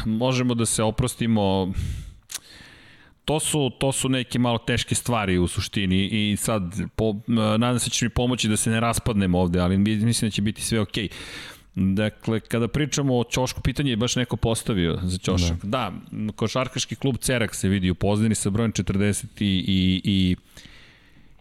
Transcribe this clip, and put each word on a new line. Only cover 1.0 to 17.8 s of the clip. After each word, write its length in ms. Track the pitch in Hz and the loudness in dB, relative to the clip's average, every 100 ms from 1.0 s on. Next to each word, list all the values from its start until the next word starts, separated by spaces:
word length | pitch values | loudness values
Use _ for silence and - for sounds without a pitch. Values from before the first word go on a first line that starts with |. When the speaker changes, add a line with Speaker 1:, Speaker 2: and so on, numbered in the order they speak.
| 127 - 117 110 98 95 92 95 - - - - - - - - - - - - - _ | -2 -2 0 2 4 2 0 -2 -4 -6 -10 -18 -16 -16 -16 -20 -20 -20 -20 -20 -20 _
Speaker 1:
To 160 | - 151 | -4 -2
su, 300 | - 156 131 | 0 0 0
to 200 | - 139 | 0 -2
su 160 | - 131 | 0 0
neke 300 | 131 120 123 | 0 0 0
malo 200 | 123 117 | 2 0
teške 360 | - 117 - | 0 -2 0
stvari 440 | 107 - 117 98 90 | -2 0 0 2 2
u 100 | 87 | 2
suštini 580 | - - 110 95 92 98 | 0 -4 -2 2 2 2
i 300 | 107 104 101 | 0 0 0
sad, 260 | - 110 85 85 87 | 0 -2 -2 -4 -6
po, 240 | - 110 104 117 | -2 -2 -2 -2
nadam 520 | 113 107 110 120 123 | 0 2 2 2 0
se 80 | 123 | -2
da 40 | |
ćeš 120 | - | -2
mi 60 | 120 | -2
pomoći 380 | - 123 123 107 | 0 0 0 0
da 80 | 107 | 0
se 140 | 117 | 0
ne 100 | 113 | 0
raspadnemo 580 | 117 113 - 104 95 90 | 0 0 0 0 2 2
ovde, 220 | 90 90 | 2 2
ali 180 | 90 95 | 2 4
mi-, 180 | 104 110 | 2 2
mislim 300 | 113 117 110 | 2 2 0
da 60 | |
će 100 | 104 | 0
biti 200 | 104 - | -2 -2
sve 180 | - 113 | -2 -2
okej. 280 | 101 120 95 - - - - - - | -2 -4 -6 -8 -14 -16 -16 -20 -10
Dakle, 640 | - 95 98 107 - - 110 | -2 0 2 0 -2 -2 -2
kada 280 | - 117 117 | -2 -2 -2
pričamo 460 | - 147 - 139 | 0 -2 0 0
o 100 | 123 | 0
ćošku, 360 | 113 - 127 - | 0 -2 -2 -2
pitanje 300 | 143 131 143 | -4 -2 0
je 40 | 107 | 0
baš 200 | 117 127 | 0 0
neko 200 | 123 117 | -2 0
postavio 640 | 117 113 - 98 85 90 | 0 0 0 0 2 0
za 160 | 90 92 | -2 -4
ćošak. 380 | - 90 85 85 | 0 0 2 -2
Da, 340 | 98 127 104 90 - | -4 -4 -4 -8 -12
Speaker 2:
Da. 220 | 110 107 | -8 -6
Speaker 1:
košarkaški 640 | - 110 131 127 - - - | -4 -2 -2 -2 -4 -6 -4
klub 200 | 135 123 | -2 -2
Cerak 380 | - 123 107 | -2 0 -2
se 140 | - 95 | -2 0
vidi 220 | 98 | 2